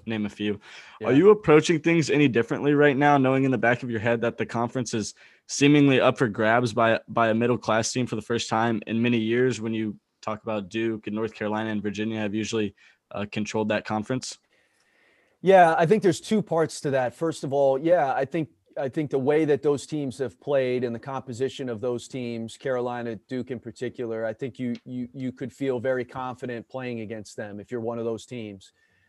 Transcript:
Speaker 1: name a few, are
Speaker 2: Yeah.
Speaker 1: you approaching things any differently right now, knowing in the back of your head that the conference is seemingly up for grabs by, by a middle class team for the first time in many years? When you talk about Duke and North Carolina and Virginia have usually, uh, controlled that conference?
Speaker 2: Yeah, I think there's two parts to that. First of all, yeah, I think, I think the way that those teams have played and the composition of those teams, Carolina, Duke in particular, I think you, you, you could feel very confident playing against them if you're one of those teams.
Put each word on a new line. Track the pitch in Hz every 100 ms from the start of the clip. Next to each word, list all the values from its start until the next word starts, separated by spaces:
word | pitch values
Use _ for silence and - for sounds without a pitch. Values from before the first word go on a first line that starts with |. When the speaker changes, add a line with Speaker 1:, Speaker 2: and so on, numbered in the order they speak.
| -
Speaker 1:
name | 110
a | 104
few, | - 104 101 - - - -
are | 110
Speaker 2:
Yeah. | 135
Speaker 1:
you | 196
approaching | 208 - 151 151 160
things | 165 170 127
any | 143 143
differently | 117 117 127 143
right | 147 147 131
now, | 147 143
knowing | 131 135
in | 135
the | 123
back | 117 123
of | 123
your | 113
head | 117 117
that | 117 -
the | 110
conference | 117 117 131 113
is | 113 98 - - _ -
seemingly | - 143 147 143 127
up | 117 -
for | 123
grabs | 101 110 120 120
by, | 113 113 110 -
by | 110 113
a |
middle | 110 120 113
class | - 110 110
team | 131 120
for | 110
the |
first | - 117 -
time | 113 117 110 -
in | 113
many | 120 117
years? | 110 120 127 107
When | 113
you | 110 107 104 _ _
talk | - 107
about | 113 107 92
Duke | 113 113 110 107
and | 107
North | 113
Carolina | - 107 107 110
and | 107
Virginia | 104 98 110 110
have | 107
usually, | 107 104 113 101 - _ _ -
uh, | - 104
controlled | 110 104 110 107
that | 104
conference? | - 110 101 131 - - _ _ _ _ _ _ _ _ _ _
Speaker 2:
Yeah, | 175 190 165 160
I |
think | 170 214
there's | 185 160
two | - 220
parts | - 165 156 -
to | 151
that. | 131 123
First | - 165 151
of | 147
all, | 143 139 135
yeah, | 165 175 139
I | 120
think, | 139 170 156 _ _ 151
I | 135
think | 160 147
the | 139
way | 131 151
that | 151 139
those | 151 143 -
teams | 151 139 -
have | 123 -
played | 143 139 127 127
and | 123
the | 113
composition | 139 135 131 117 131 - 127
of | 110
those | 123 120 -
teams, | 135 120 117 113 -
Carolina, | 135 127 123 120 117 101 -
Duke | 127 120
in | 117
particular, | 117 - 120 123 117 110
I | 113
think | 110 131 127
you, | 123 113 131
you, | 127 123
you | 139 127
could | 123 123
feel | - 139 123
very | 131 127 123
confident | 135 127 120 127 117 -
playing | 131 127 117
against | 107 110 101 -
them | 104 104
if | 98
you're | 123
one | 113 117
of | 117
those | 110
teams. | - 123 107 98 - _ _ _